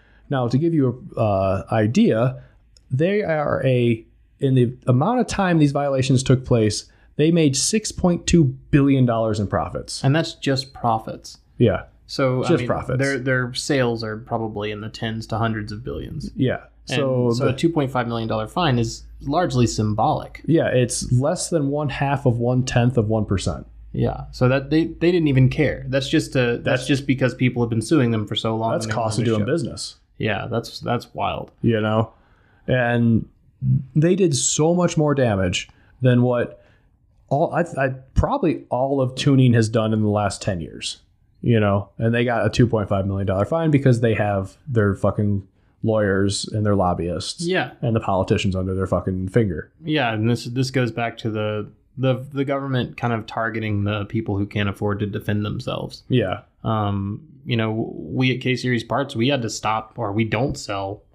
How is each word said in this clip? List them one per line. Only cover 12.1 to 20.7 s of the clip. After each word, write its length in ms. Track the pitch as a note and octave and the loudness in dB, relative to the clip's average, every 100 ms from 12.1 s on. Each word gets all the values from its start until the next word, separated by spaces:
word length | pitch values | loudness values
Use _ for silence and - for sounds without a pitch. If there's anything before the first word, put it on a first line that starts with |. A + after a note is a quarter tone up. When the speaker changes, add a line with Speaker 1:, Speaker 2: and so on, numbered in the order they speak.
| - C3 B2+ | -2 0 0
Speaker 1:
Just 100 | - | 0
Speaker 2:
I 60 | E3 | 0
mean, 100 | B2 | 0
Speaker 1:
profits. 320 | - - B2 | -4 -2 -2
Speaker 2:
their, 180 | C#3 C3+ | 0 -2
their 360 | C3 B2+ B2 | -2 -2 -2
sales 500 | B2 - C#3 A#2+ A#2 | -6 -2 0 0 -2
are 140 | A2 G#2+ | -6 -10
probably 520 | A#2 A#2 A2+ G#2 G#2+ | -6 -4 -4 -6 -6
in 100 | G#2 | -8
the 80 | A2 | -10
tens 360 | - A2+ A2 - | -8 -6 -6 -6
to 100 | A2 | -2
hundreds 340 | A2+ A2 G2+ | -2 -2 -8
of 120 | G#2 | -10
billions. 460 | B2+ - - D#3 - G3 | -10 -10 -10 -10 -10 -2
Speaker 1:
Yeah. 280 | B2+ - - _ - | 0 0 -8 _ -4
Speaker 2:
And 80 | C3 | -2
Speaker 1:
So 340 | C3+ B2+ B2 | 0 2 2
Speaker 2:
so 140 | A#2 B2+ | 2 0
Speaker 1:
the 60 | |
Speaker 2:
a 40 | B2+ | 2
two 140 | E3 | 0
point 220 | D#3+ C3+ | 0 0
five 160 | B2+ A#2 | -2 -2
million 200 | A#2 A2+ | -4 -2
dollar 200 | A2+ A2 | -4 -4
fine 300 | F3 E3 A#2+ | -2 2 2
is 260 | A#2 - - - | 0 -4 -16 -12
largely 440 | C#3 D#3 F3 B2+ A#2 | -4 0 0 2 2
symbolic. 760 | - G#2+ G#2 C3+ C#3 - - - | 2 -2 0 0 0 -6 -8 0
Speaker 1:
Yeah, 220 | D#3+ | 2
it's 420 | A#2+ | 4